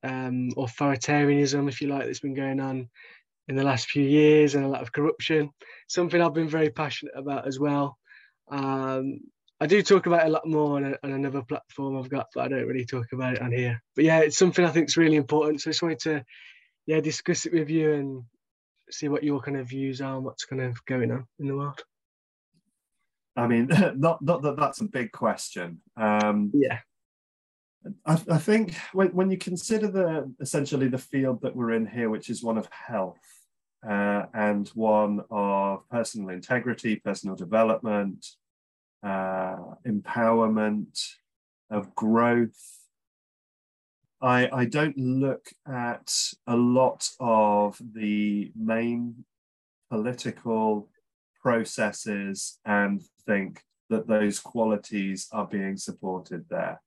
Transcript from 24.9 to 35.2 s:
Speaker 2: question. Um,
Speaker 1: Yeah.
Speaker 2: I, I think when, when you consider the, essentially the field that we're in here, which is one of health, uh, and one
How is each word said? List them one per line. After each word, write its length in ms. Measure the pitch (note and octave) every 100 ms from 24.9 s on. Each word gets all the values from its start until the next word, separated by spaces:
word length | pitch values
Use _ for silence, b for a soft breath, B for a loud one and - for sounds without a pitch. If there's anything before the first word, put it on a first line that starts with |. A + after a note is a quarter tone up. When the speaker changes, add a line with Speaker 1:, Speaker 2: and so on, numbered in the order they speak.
| C3 A#2
Speaker 2:
question. 680 | - A2+ G2+ - - F2 E2+ _ -
Um, 540 | G#2+ G#2+ G#2+ G#2 G#2
Speaker 1:
Yeah. 280 | C#3+ C3+ A#2 _ _ _ _ _ _ _ _ _ _ - -
Speaker 2:
I, 160 | - E3 -
I 100 | D#3+
think 360 | - A3 G3 E3 B
when, 160 | F#3 F#3+
when 160 | F3+ F#3+
you 80 | F#3
consider 500 | - F3 - A3 G#3+
the, 460 | F#3+ F3 D#3+ C3+ -
essentially 480 | C#3 D#3+ C#3 D3 C3
the 100 | B2+
field 420 | - C#3 C3+ A#2
that 120 | B2+ B2+
we're 160 | A#2
in 140 | A2+ A2
here, 240 | A2+ A#2
which 180 | G#2+ -
is 140 | G#2+
one 160 | A#2 A2
of 100 | G#2
health, 500 | - - A2 F#2 - _ - _ _ _ _ A2+
uh, 360 | G2+ G#2 G2+ F#2
and 340 | A2+ G#2+ G#2 G2+
one 500 | A2 A2 G#2+ G#2 G#2